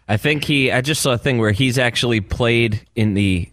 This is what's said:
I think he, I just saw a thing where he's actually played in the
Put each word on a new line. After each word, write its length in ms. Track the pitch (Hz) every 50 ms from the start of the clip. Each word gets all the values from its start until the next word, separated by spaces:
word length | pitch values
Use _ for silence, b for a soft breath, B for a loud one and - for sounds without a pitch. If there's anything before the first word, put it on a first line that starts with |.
| _ -
I 80 | 107
think 280 | 110 - 151 156 147 -
he, 260 | - 147 139 131 123
I 100 | 101 127
just 220 | 127 147 156 - -
saw 100 | 143 123
a 60 | 110
thing 200 | - 143 127 117
where 120 | 113 104
he's 280 | 101 98 135 127 117 131
actually 420 | 123 120 - - - 120 117 110
played 640 | 98 - - - 123 117 117 117 117 113 107 107 - - -
in 200 | 113 107 107 95
the 360 | 101 101 95 92 87 87 -